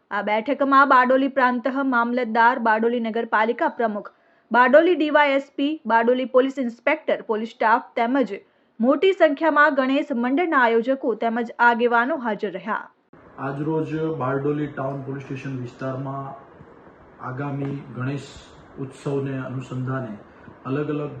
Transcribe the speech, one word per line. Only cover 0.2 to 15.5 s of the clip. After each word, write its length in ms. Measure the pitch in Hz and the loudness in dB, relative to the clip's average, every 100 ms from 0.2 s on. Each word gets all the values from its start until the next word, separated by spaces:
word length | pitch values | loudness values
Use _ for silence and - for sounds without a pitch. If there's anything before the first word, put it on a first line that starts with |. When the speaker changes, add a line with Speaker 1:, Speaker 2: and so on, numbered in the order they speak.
Speaker 1:
બેઠકમાં 680 | 202 214 226 269 277 277 277 | 0 0 0 -2 4 6 6
બારડોલી 380 | 262 247 262 277 | 6 6 2 2
પ્રાંત 400 | 277 254 247 262 262 269 | 2 2 2 -2 -2 0
મામલતદાર, 760 | 240 233 247 233 226 233 254 | 0 0 -2 -2 2 4 4
બારડોલી 400 | 226 220 233 240 | 2 2 2 0
નગરપાલિકા 680 | 226 220 233 214 226 240 320 | -2 -4 -2 0 0 0 -2
પ્રમુખ, 440 | - 226 208 - - _ _ _ | 0 -2 -2 -10 -20 _ _ _
બારડોલી 440 | - 247 285 330 320 | 4 6 6 6 2
ડી 140 | 302 | 2
વાય 260 | 294 294 269 | 4 4 2
એસ 160 | 277 - | -2 -4
પી, 240 | 285 311 214 | -4 -2 0
બારડોલી 400 | 226 233 254 254 | 2 4 2 2
પોલીસ 280 | 254 269 277 | 2 2 -2
ઇન્સ્પેક્ટર, 600 | 240 226 - 311 - 202 | -6 -2 -2 -2 -2 -4
પોલીસ 280 | 202 214 226 | -2 -4 -6
સ્ટાફ 320 | - 226 226 - - | -2 2 2 0 -2
તેમજ 380 | 233 277 208 196 - _ _ - | 0 0 0 -4 -14 _ _ -2
મોટી 340 | 233 302 381 | 2 4 2
સંખ્યામાં 600 | 381 320 277 320 294 302 | 4 2 4 2 4 4
ગણેશ 320 | 269 262 277 302 240 | 4 0 0 0 -2
મંડળના 420 | 247 277 359 294 | 0 0 2 2
આયોજકો 580 | 240 226 240 269 285 214 | 4 2 0 -2 -2 -2
તેમજ 360 | 233 233 233 - | -2 -2 -6 2
આગેવાનો 560 | 240 226 240 233 247 320 | 2 4 2 2 0 -2
હાજર 360 | 240 208 208 | -4 -4 -6
રહ્યા. 400 | 180 185 202 - _ _ - - - | -6 -6 -8 -8 _ _ -20 -20 -10
Speaker 2:
આજરોજ 680 | 135 143 151 160 147 156 160 | -8 -6 -4 -2 -4 -4 -6
બારડોલી 600 | 147 131 139 143 147 143 | -4 -4 -2 -2 -4 -6
ટાઉન 340 | 139 135 139 | -6 -8 -8
પોલીસ 220 | 131 139 | -10 -12
સ્ટેશન 380 | - 135 139 | -10 -12 -8